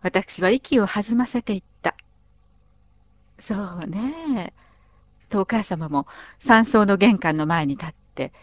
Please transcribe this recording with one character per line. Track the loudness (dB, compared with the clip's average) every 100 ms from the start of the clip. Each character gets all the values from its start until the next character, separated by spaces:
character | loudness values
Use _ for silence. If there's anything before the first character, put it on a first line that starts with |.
私 | -2 -2 -2 -2
は | 0
息 | 0 2 0
を | 2
弾 | -2 -2 -2
ま | -2
せ | -4
て | -4
い | -8
っ | -8 _
た。 | -6 -6 _ _ _ _ _ _ _ _ _ _ _ _ _ _
「そ | -8
う | -6 -6 -10 -8
ね」 | -6 -6 -6 -4 -4 -6 _ _ _ _ _ _ _ -6
と、 | -4
お | -2
母 | -2
様 | -2 -6 -4
も | -4 -6 -12 -20 -6
山 | 4 6
荘 | 6 4 4
の | 4
玄 | 4 4
関 | 0 0
の | 0
前 | 0 0
に | -4
立 | -8
っ | -16 _
て、 | -10 -10 _